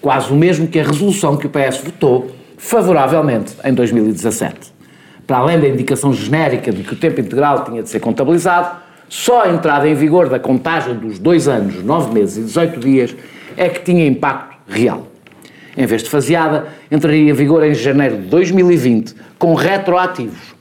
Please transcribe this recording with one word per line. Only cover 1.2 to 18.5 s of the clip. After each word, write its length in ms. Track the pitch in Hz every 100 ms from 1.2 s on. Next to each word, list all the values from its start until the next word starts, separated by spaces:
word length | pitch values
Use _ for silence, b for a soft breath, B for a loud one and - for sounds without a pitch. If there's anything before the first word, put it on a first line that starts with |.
| 156 143
que 120 | 143
o 20 |
P 80 | 147
S 240 | 135 127
votou 460 | - - 147 127 - B B B
favoravelmente 960 | - 226 185 160 135 160 151 117 98 -
em 100 | 135
dois 160 | 123 120
mil 180 | 117 107
e 40 |
dezassete. 640 | 95 113 107 80 - - _ B B B B -
Para 120 | 127
além 200 | 135 170
da 80 | 143
indicação 460 | 131 123 135 143
genérica 580 | 113 107 151 151 123 -
de 140 | 95
que 80 | -
o 40 | -
tempo 240 | 165 139
integral 440 | 110 123 147 131
tinha 180 | 110 117
de 60 | 107
ser 80 | 107
contabilizado, 760 | 117 113 135 170 180 175 175 - B B B
só 340 | - - 240
a 60 | 196
entrada 400 | 165 160 143 147
em 40 |
vigor 360 | 151 151 147 131
da 100 | 127
contagem 560 | - 127 160 165 127
dos 240 | 117 110 98
dois 300 | 113 175 139
anos, 340 | 120 98 90
nove 320 | 98 165 127
meses 220 | 113 95 104
e 40 |
dezoito 360 | 113 165 165 127
dias 340 | 127 135 120 - B B B B
é 120 | 180
que 120 | 175
tinha 260 | - 175 151
impacto 500 | 127 143 131 - - -
real. 400 | 98 117 - - - - B B B B -
Em 80 |
vez 200 | 123 113
de 60 | -
faseada, 580 | 147 139 170 160 151 B B B
entraria 360 | 147 143 151 151
em 40 |
vigor 320 | 143 143 160
em 100 | 151
janeiro 440 | 143 123 139 139 107
de 100 | 92
dois 240 | 156 180